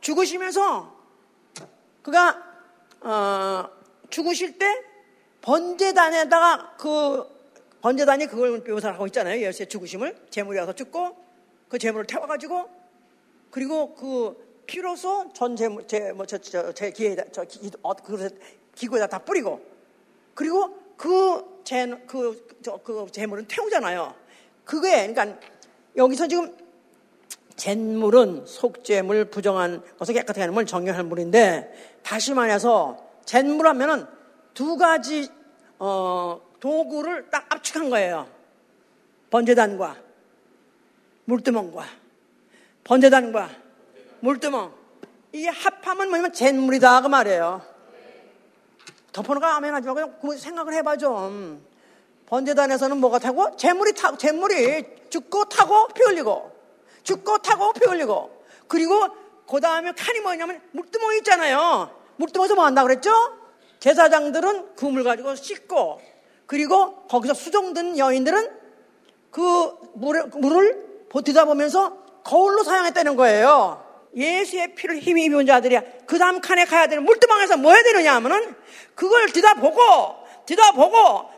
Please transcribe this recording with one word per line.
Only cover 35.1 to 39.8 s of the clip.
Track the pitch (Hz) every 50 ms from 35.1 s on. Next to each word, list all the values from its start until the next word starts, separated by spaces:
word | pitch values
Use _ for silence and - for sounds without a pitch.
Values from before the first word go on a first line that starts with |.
| 311 302 285 262 - _ _ _ _ _ _ _ _ _
어, | 190 196 196 190 185 185 180 180 180 175 175 170 - _ _ _
도구를 | - 269 302 311 320 254 294 294 302 330 349 302 - -
딱 | - - - -
압축한 | 311 302 - - - 311 320 269
거예요. | 247 214 190 175 175 156 135 - - _ _ _ _ _ _ _ _ _ _ _ _ _ _ _ _ _ _ _
번제단과 | - 240 233 226 247 233 220 202 202 185